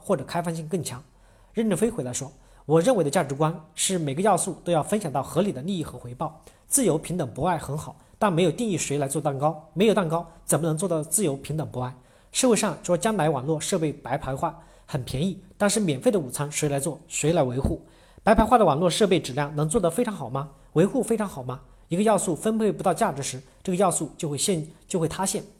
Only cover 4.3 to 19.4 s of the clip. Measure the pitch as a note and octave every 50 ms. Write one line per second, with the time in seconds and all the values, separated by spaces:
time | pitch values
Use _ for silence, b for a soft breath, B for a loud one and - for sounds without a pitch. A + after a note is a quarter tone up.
4.3 | F#3+ E3 - G3 D#3 - - - E3+ E3 F3 F3 G#3 A3 G#3 D#3 C3 C#3+ - -
5.3 | - D#3 G3+ G#3 D#3+ B2+ C3 F3+ G3+ F3 D3 - - B2 - A#2+ B2 - E3 D3+
6.3 | - - B B B B B B - - B3+ F#3 C#3+ D#3+ D3+ - E3 F3+ D#3 A#2
7.3 | G#2 - C#3+ F3+ F3+ D3 - - C#3 D#3 D3+ - - b b b b b A3+ G#3
8.3 | E3+ D#3 F#3 E3 D3+ - A#3+ A3 F#3 C#3 - - C#3 D3 C#3+ C3+ - D#3+ D3+ D3+
9.3 | C#3 C3+ C#3+ D#3 D#3+ - - - - D#3 G#3 A3+ F#3+ G#3+ F#3 D#3 E3 E3+ E3+ B
10.3 | B B B - F3+ D3 D#3+ E3 D#3 D#3 G3 F#3 E3+ D#3 D3+ D3+ - - G#3 D#3
11.3 | C#3 C3+ - - D3 D#3 C#3+ A2 - B2+ B2 B2+ B2+ b b b b b b b
12.3 | b - - B3+ A3 - - G3+ - - - - F3 E3+ - A3+ A3 G3 D3 D#3+
13.3 | D3+ C3 A#2+ D3 D#3+ D3+ - - G3+ F3 D#3+ D3+ C3+ - - A#2 B2+ C#3+ - C3
14.3 | C3+ C3+ - D#3+ D3+ B B B B B B B - C#3 A#2+ - - B2+ D#3+ G3
15.3 | F3 - - - - - G3+ G3+ G3 A3+ G#3 E3 C#3 B2 - B3 G#3+ G3 D3+ B2
16.3 | - - D3 D3 D3+ - D#3 D3 C#3 C#3 C3+ E3+ E3 - - - - - - D3
17.3 | E3+ E3+ C#3+ B2+ A#2+ C3 - - A2+ - B B B B B B B B B F#3+
18.3 | A3 A3 A3 A3 B3+ A#3+ G#3+ D#3+ C#3 C#3+ F#3 F3 D#3 - A3 F#3 F#3+ D#3+ - -
19.3 | B2 D3